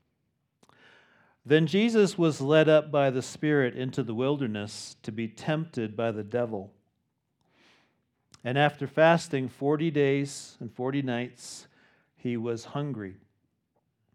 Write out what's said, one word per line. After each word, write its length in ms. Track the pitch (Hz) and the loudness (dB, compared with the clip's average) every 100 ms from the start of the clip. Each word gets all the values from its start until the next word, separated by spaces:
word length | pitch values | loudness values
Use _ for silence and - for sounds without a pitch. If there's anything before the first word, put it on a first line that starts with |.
| _ _ _ _ _ _ _ _ - - _ _ _ _ 120 | _ _ _ _ _ _ _ _ -20 -20 _ _ _ _ 2
Then 200 | 156 156 | 4 4
Jesus 520 | 190 233 220 196 - | 2 4 4 4 4
was 220 | 165 135 | 0 2
led 300 | 135 156 156 | 4 6 6
up 220 | 151 151 | 6 4
by 180 | 143 135 | 2 2
the 140 | 127 | 0
Spirit 520 | - - 151 147 123 120 | -4 -4 0 2 2 -2
into 280 | 131 139 | -4 -4
the 100 | 117 | -4
wilderness 840 | 113 131 143 120 104 104 - - - | -2 0 0 -2 -4 -8 -12 -16 -14
to 80 | - | -10
be 160 | 107 110 | -6 -8
tempted 680 | - - 156 165 123 110 107 | -6 -4 -4 -4 -6 -6 -4
by 160 | 113 | -4
the 120 | 107 | -4
devil. 480 | 104 120 120 104 101 _ _ _ _ _ _ _ _ _ _ _ _ _ _ _ _ - | -4 -4 -4 -6 -10 _ _ _ _ _ _ _ _ _ _ _ _ _ _ _ _ -12
And 140 | 120 139 | -4 0
after 300 | 147 - 139 | 0 0 -4
fasting 640 | 156 160 165 - 139 127 | 4 6 6 0 -4 -4
forty 400 | - 139 151 165 | -4 -2 0 0
days 680 | 147 139 139 139 - - - | 2 2 2 -2 -8 -16 -14
and 120 | 117 | -12
forty 300 | - 127 139 | -6 -4 -2
nights, 680 | 131 120 123 - - - - _ _ _ _ _ | -2 -4 -6 -12 -18 -18 -20 _ _ _ _ _
he 220 | 123 120 | -6 -4
was 260 | 117 113 | -4 -6
hungry. 520 | - 143 147 110 98 95 _ _ _ _ _ _ _ _ _ | -6 -6 -6 -6 -10 -14 _ _ _ _ _ _ _ _ _